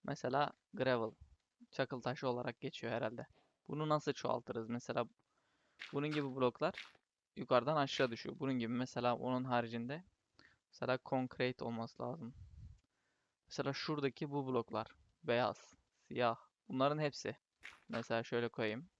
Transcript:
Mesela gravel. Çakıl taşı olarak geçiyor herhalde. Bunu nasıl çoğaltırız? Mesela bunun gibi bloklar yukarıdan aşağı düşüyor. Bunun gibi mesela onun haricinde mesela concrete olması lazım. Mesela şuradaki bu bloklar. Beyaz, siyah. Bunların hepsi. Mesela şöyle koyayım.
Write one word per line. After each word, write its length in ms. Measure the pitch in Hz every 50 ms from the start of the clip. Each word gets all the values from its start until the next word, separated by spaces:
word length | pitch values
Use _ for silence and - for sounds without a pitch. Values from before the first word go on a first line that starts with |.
| -
Mesela 500 | - 143 - - 127 127 139 147 - - _ _ _ -
gravel. 380 | - 131 131 127 120 113 110 - _ - - - _ _ _ _ _ 240 _
Çakıl 300 | - - 135 - 135 123
taşı 260 | 113 123 131 - -
olarak 320 | 127 120 120 123 123 117 _
geçiyor 320 | - 131 - - - 113 117
herhalde. 340 | 117 113 110 120 120 - _ _ _ _ _ _ _ _
Bunu 220 | - 160 147 156 156
nasıl 240 | 151 151 - 147 135
çoğaltırız? 560 | - - 123 120 123 - - 123 120 113 110
Mesela 360 | 117 123 - - 120 - 117 110 _ _ _ _ _ _ _ _ _ _ _ _ _ _ - - -
bunun 180 | 143 147 151
gibi 240 | 151 151 143 135 127
bloklar 560 | 135 127 123 - - 151 170 - - - - - _ _ _ _ _ _ _ _
yukarıdan 400 | - 139 - 131 123 117 139 160
aşağı 360 | 151 139 135 - - 139 123
düşüyor. 240 | 113 - - - - -
Bunun 140 | 147 135 131
gibi 200 | 123 117 113 123
mesela 420 | 123 127 123 - 120 120 123 120
onun 280 | - - 123 127 127 127
haricinde 600 | 131 123 120 117 113 117 117 117 123 143 170 185 _ _ _ _ _ _ - - - _ _ _
mesela 320 | _ - - 127 120 127 127 _
concrete 600 | - 135 131 127 127 - - 127 127 127 - 127
olması 380 | 120 117 113 113 117 - - 120
lazım. 300 | 123 135 165 120 113 262 - - - - - - - - - _ _ _ _ _ _ _ _ _ _ _ _ _
Mesela 260 | _ - - 135 139 139
şuradaki 580 | - - - 156 147 139 135 - - 160 143
bu 160 | 143 143 135
bloklar. 400 | 131 127 120 113 - 117 107 110 - - _ _ _ _ _ -
Beyaz, 520 | - 120 120 127 107 - - - - - _ _ _ _ _ _
siyah. 300 | _ 143 120 123 117 117 - - _ _ _ _
Bunların 320 | - - 131 131 143 147 151
hepsi. 360 | 151 143 - - - - - - _ _ _ _ - - - - _ -
Mesela 340 | - 117 117 - 113 113 117
şöyle 260 | - 127 120 120 117
koyayım. 400 | - - 117 107 107 123 170 - _